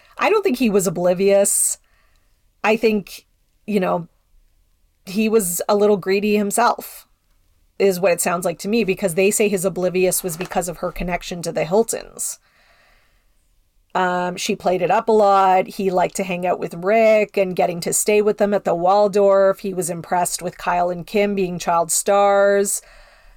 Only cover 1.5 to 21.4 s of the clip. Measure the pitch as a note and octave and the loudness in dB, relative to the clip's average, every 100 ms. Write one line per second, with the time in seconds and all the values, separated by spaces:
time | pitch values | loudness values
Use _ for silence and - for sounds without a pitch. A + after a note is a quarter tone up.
1.5 | - - - _ _ _ _ _ _ _ | 0 -2 -4 _ _ _ _ _ _ _
2.5 | _ G#3 A3 A3+ G#3+ - - _ _ _ | _ -2 2 2 0 -4 -18 _ _ _
3.5 | _ - G3+ F3+ F3 E3+ _ _ _ _ | _ -4 -2 0 -2 -6 _ _ _ _
4.5 | _ _ _ _ _ - F#3 A3 A3 F3 | _ _ _ _ _ -8 -2 2 2 0
5.5 | F3 - G#3 G#3 G#3 F#3 G3 G#3 G#3 G3+ | -4 0 2 4 2 0 0 2 0 0
6.5 | - - - - - - _ _ _ _ | 2 0 0 -8 -18 -20 _ _ _ _
7.5 | _ _ - G3 F3+ F#3 E3+ F#3 F3 F3+ | _ _ 0 0 2 0 0 0 -2 -4
8.5 | E3 G3 A#3 F#3 F3+ G3+ E3 F#3+ G#3+ G#3 | -6 -2 -2 0 -2 -2 0 0 2 0
9.5 | F#3+ F#3+ F3 F#3 F3+ F3+ E3+ F#3 D#3+ E3+ | 0 -2 -2 -2 0 0 0 -6 -8 -6
10.5 | G3 F3 E3 F3+ - F3 F3 - F3 E3 | -4 -4 -6 -8 -6 -6 -6 -8 -8 -6
11.5 | D#3 D3+ G3 A#3 - G1+ - - - _ | -4 0 0 0 -4 -10 -12 -10 -12 _
12.5 | _ _ _ _ _ _ _ _ _ _ | _ _ _ _ _ _ _ _ _ _
13.5 | _ _ _ _ F3+ F#3 F3+ F3+ F3+ - | _ _ _ _ -2 -2 -2 -4 -6 -6
14.5 | F#3+ F3 F#3 E3+ G#3 A3 G#3+ G3+ G3 F#3+ | -4 -2 0 0 0 2 2 4 4 4
15.5 | F#3 - - F#3+ F3+ F3 - F#3+ F3 F3+ | 2 0 -4 -2 0 -2 -4 -6 -4 -4
16.5 | - E3+ E3+ F3+ A3+ A3 G#3+ G#3 - F#3 | -4 -6 -6 0 2 4 4 2 -2 -2
17.5 | F3+ F3+ E3+ E3+ - - G#3 G#3 G3+ G3+ | 0 -2 -2 -4 -4 0 2 2 0 0
18.5 | G3+ - E3+ F3+ G3+ G#3 G3+ G3 G3 F#3+ | 0 -2 0 2 2 2 2 4 4 4
19.5 | F#3+ G3+ F3+ E3+ E3+ - F3+ F3 - E3+ | 0 -6 -6 -6 -6 -4 -2 -2 -4 -10
20.5 | - - F3 F3+ F3 E3 G#3+ G3+ G3 | -8 -4 -2 -2 -4 -4 -2 0 -2